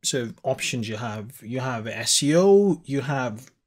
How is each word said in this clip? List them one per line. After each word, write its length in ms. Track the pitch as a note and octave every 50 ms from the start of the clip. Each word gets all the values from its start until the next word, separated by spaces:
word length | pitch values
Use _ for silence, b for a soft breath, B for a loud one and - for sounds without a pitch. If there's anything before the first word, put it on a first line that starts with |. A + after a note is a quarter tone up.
sort 220 | - - - C3 A#2+
of 140 | A2 - -
options 440 | - C#3 C3 - - - - B2 A2
you 100 | A2 G#2+
have? 440 | G#2 A#2+ A2+ G#2+ A2 G2+ A#2 - -
You 180 | - G#2+ B2 B2+
have 260 | B2+ C3 B2 A2+ G#2+
S 360 | A2+ - A2+ A#2 - - -
E 140 | C#3+ C#3+ D#3
O, 460 | F3 F#3+ G3 G3 G3+ G3+ G3 D#3+ - -
you 160 | - C#3 C#3
have 500 | B2 C#3+ C#3+ C3+ B2+ A#2+ G#2+ A2+ - - _ _ _